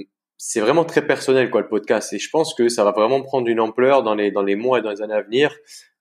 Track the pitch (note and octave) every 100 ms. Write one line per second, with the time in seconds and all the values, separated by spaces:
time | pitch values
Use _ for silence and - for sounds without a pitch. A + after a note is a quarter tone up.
0 | G2 _ _ _ - A#2 G#2+ D#3+ E3 D#3
1 | D3+ C3+ - C3 A#2 A2 G#2 G#2+ - A2+
2 | - G#2 - D3+ D#3 - A#2+ A#2 G2+ G#2
3 | A2 C3+ C3+ C3+ A#2+ A2+ A2 A2+ B2+ C#3
4 | A2 G#2+ G#2 G2+ G2 G2+ A#2+ B2+ G#2+ G#2
5 | G#2+ G#2+ G2+ A#2 C#3+ - _ - - _